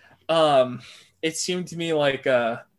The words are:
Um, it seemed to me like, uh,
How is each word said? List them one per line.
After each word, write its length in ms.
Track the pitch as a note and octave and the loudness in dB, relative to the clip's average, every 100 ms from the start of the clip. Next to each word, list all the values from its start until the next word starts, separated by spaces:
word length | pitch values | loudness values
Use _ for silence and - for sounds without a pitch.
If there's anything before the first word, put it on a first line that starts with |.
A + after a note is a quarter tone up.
| _ _ - | _ _ -2
Um, 540 | E3 D#3 C3+ B2+ B2 - - _ _ | 2 4 4 2 -2 -14 -20 _ _
it 160 | D#3+ D#3 | -6 -4
seemed 300 | - F3+ E3+ | -4 -4 -6
to 100 | E3 | -8
me 160 | E3 | -2
like, 320 | D#3 C#3+ C3+ C3+ | 0 0 0 0
uh, 360 | B2 A#2 A#2 - | 0 0 -6 -12